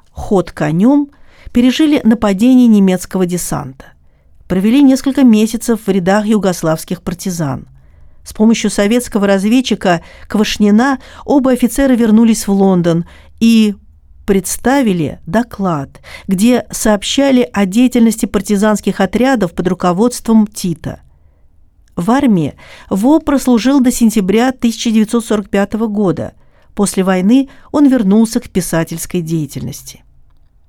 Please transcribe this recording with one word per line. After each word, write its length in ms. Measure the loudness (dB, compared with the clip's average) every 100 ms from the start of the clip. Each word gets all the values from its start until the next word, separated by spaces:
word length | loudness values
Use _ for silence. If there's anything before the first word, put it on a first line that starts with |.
| _
«Ход 420 | -14 -2 -2 -2
конем» 600 | -4 -4 2 2 2 0 _ -20 -20 -6
пережили 500 | 0 0 2 0 2
нападение 640 | 2 2 0 0 4 4 6
немецкого 600 | 4 4 0 -4 -4 -2
десанта. 580 | -4 -6 -8 -8 -16 -20 _ _ _ _ -20 -6
Провели 340 | -2 2 4
несколько 420 | 4 4 0 2
месяцев 580 | 4 4 2 -2 -4 -4 -2
в 40 |
рядах 360 | -2 0 0 0
югославских 800 | 0 0 -2 -2 -4 -6 -10
партизан. 640 | -8 -8 -8 -6 -6 -6 -12 -20 -20 -20 -20 -20
С 100 | -20
помощью 380 | 0 2 2 -2
советского 560 | -2 0 0 -2 -2 0
разведчика 760 | 0 2 0 0 -2 0 -2 -4 -20 -6
Квашнина 720 | -2 -2 0 2 4 2 -2 -8 -20 -2
оба 260 | 0 2
офицера 420 | 0 0 0 0
вернулись 540 | 2 4 4 4 0 0
в 40 |
Лондон 540 | 0 2 2 0 -2 -4 -14 -20 -2
и 360 | 2 4 2 -2 -12 -20 _ -18 -2
представили 960 | -2 -2 -4 0 0 0 -2 -4 -8 -4
доклад, 760 | -4 -4 -6 -4 -4 -6 -14 -20 -20 -6
где 380 | 0 2 2 -2
сообщали 760 | -4 -2 0 -2 -2 2 2 0
о 140 | -2 -2
деятельности 580 | 2 2 4 2 0 -4
партизанских 760 | -4 -2 0 0 0 -2 -2
отрядов 540 | -2 0 0 0 -2
под 140 | -4 -4
руководством 800 | -2 -2 0 -2 -2 0 2 0
Тита. 540 | -4 -8 -6 -10 -14 -18 _ _ _ _ _ _ _ _ -8
В 140 | -2
армии 460 | 0 2 0 -2 -8 -20 -20 -8
Во 300 | -2 2 2
прослужил 600 | 2 -2 2 0 2 2
до 120 | 0
сентября 600 | 2 0 0 0 0 0
тысяча 380 | -2 -4 -4 -2
девятьсот 340 | 0 0 -2
сорок 260 | -2 -4 -2
пятого 360 | -4 -2 -4 -4
года. 480 | -2 -2 -2 -8 -14 _ _ _
После 300 | -4 -4 -2
войны 460 | -2 0 2 2 0 -8 -6
он 160 | 2 2
вернулся 520 | 2 2 2 2 -2
к 100 | -6
писательской 720 | -6 -4 -4 -4 -8 -8 -6
деятельности. 840 | -4 -6 -6 -8 -12 -14 -18 -20 _ _ -20 _ _ _